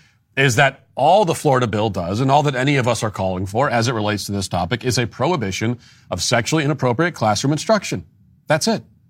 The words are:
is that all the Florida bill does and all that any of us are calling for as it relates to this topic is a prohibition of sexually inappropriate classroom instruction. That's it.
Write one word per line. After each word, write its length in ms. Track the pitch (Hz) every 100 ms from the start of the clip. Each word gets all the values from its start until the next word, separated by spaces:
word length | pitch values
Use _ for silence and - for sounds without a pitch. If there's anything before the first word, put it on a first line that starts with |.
| _ _ _ -
is 200 | 139 110
that 300 | 139 - _ -
all 280 | 139 196
the 100 | 190
Florida 320 | 143 151 131 120
bill 220 | 107 110
does 320 | 92 85 104
and 100 | 135
all 120 | 143
that 120 | 147
any 220 | 127 135 143
of 120 | 120
us 140 | 113
are 80 | 113
calling 360 | - 95 92 95
for 240 | 107 143
as 180 | 117 113
it 60 |
relates 300 | 113 104 104
to 80 | -
this 160 | 101 95
topic 360 | 90 87 123
is 140 | 127 120
a 80 | 120
prohibition 720 | - 135 180 101 92 113 123 - - -
of 120 | 87
sexually 420 | - 117 - 160
inappropriate 500 | 143 151 127 117 170
classroom 380 | - 107 104 139
instruction. 520 | 151 - 214 - 117 - _ _ _ -
That's 180 | 156 -
it. 160 | 202 - _